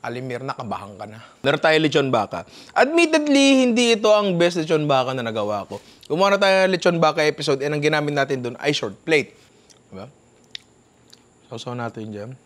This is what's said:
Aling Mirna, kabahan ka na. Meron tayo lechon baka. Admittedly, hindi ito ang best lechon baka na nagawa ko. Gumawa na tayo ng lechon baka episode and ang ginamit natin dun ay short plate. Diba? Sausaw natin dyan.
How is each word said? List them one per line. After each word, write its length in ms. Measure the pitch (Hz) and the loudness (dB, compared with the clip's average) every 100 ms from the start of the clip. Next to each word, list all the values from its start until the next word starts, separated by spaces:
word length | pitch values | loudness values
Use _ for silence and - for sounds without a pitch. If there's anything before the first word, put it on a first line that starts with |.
Aling 220 | 120 120 131 | -10 -10 -8
Mirna, 240 | 123 135 | -8 -8
kabahan 400 | 135 120 98 101 98 | -10 -10 -10 -12 -16
ka 40 | 104 | -18
na. 160 | 110 - _ | -18 -20 _
Meron 220 | 135 147 | 0 2
tayo 120 | 165 156 | 2 2
lechon 320 | 156 147 135 | 2 2 2
baka. 320 | 117 98 87 - - - - | 0 -2 -8 -14 -20 -4 0
Admittedly, 880 | 254 330 339 311 294 277 277 269 | 2 4 4 2 2 4 6 6
hindi 320 | 254 226 240 226 | 4 2 2 2
ito 160 | 214 | 4
ang 240 | 214 202 175 | 2 2 2
best 240 | 175 170 | 2 0
lechon 240 | 156 156 | 0 0
baka 320 | 147 135 127 131 | 2 2 0 -4
na 80 | |
nagawa 400 | 117 110 104 104 | -6 -4 -4 -6
ko. 160 | 95 101 - - | -8 -14 -16 -20
Gumawa 320 | - 156 196 196 | -6 0 2 4
na 20 | |
tayo 140 | 196 | 4
ng 200 | 190 190 180 | 4 2 2
lechon 200 | 185 170 | 0 2
baka 240 | 156 151 | 0 2
episode 400 | 151 143 147 135 | 0 0 -2 -2
and 80 | 143 | -2
ang 80 | 151 | -2
ginamit 320 | 151 151 147 | 0 0 -2
natin 320 | 143 139 135 | -2 -2 -4
dun 120 | 120 127 | -6 -4
ay 160 | 147 143 | -4 -2
short 160 | 113 98 - | -6 -10 -2
plate. 240 | 156 110 _ _ _ _ _ _ | 0 0 _ _ _ _ _ _
Diba? 180 | 95 117 _ _ _ _ - _ _ _ _ _ - _ _ _ | -18 -18 _ _ _ _ -20 _ _ _ _ _ -20 _ _ _
Sausaw 240 | 113 - | -12 -10
natin 400 | 123 117 113 110 | -8 -8 -8 -12
dyan. 180 | 104 110 131 | -12 -14 -16